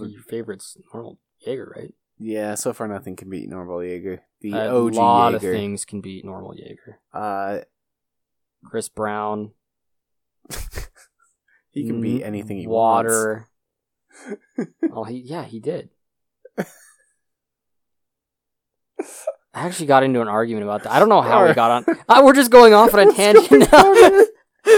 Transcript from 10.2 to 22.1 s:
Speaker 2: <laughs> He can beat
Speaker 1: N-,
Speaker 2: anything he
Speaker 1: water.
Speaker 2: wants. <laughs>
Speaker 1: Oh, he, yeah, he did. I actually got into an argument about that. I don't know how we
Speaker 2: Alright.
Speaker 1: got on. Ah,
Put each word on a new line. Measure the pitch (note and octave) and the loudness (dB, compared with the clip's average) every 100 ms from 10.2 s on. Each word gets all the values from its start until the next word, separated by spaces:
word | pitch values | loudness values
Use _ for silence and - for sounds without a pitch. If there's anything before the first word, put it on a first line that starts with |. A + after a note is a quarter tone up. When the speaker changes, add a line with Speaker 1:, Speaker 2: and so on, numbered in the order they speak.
| _ _ - | _ _ -18
Speaker 2:
<laughs> | - - - - _ _ _ _ _ _ _ _ D3 | -16 -16 -16 -18 _ _ _ _ _ _ _ _ -12
He | A2+ | -10
can | A#2 | -8
beat | A2+ B2 | -8 -8
Speaker 1:
N-, | G#2+ | -8
Speaker 2:
anything | G#2 G#2+ G2 | -12 -12 -14
he | G2 | -6
Speaker 1:
water. | A2+ A2+ A2+ A2+ A2+ A2 G#2+ A2 _ _ _ _ _ _ _ B3 G#3 _ - | -2 0 0 -2 -4 -4 -8 -14 _ _ _ _ _ _ _ -20 -20 _ -14
Speaker 2:
wants. | - _ | -14 _
<laughs> | D#3+ | -10
Speaker 1:
Oh, | B2 | -10
he, | A2 B2+ | -14 -16
yeah, | B2 E3 | -16 -16
he | A2 A2+ | -16 -14
did. | C3+ E3+ - _ _ _ _ _ _ - - _ _ _ _ _ _ _ _ _ _ _ _ _ _ _ _ _ _ _ _ _ _ - | -12 -12 -14 _ _ _ _ _ _ -12 -12 _ _ _ _ _ _ _ _ _ _ _ _ _ _ _ _ _ _ _ _ _ _ -20
I | - - - - _ - E3+ | -18 -16 -14 -14 _ -12 -12
actually | F3+ D3 | -8 0
got | C3+ | 0
into | C3+ B2 | 0 -2
an | A2 | -4
argument | G#2+ A#2 A2 | -4 -4 -6
about | G#2 G#2 | -8 -8
that. | - | -2
I | C3 | 2
don't | G#3+ | 4
know | F#3+ | 2
how | B2 A#2+ | 2 2
we | F3 | 2
Speaker 2:
Alright. | B2 | 2
Speaker 1:
got | A#2 A#2+ E4 | 0 0 -4
on. | - | -4
Ah, | - | 2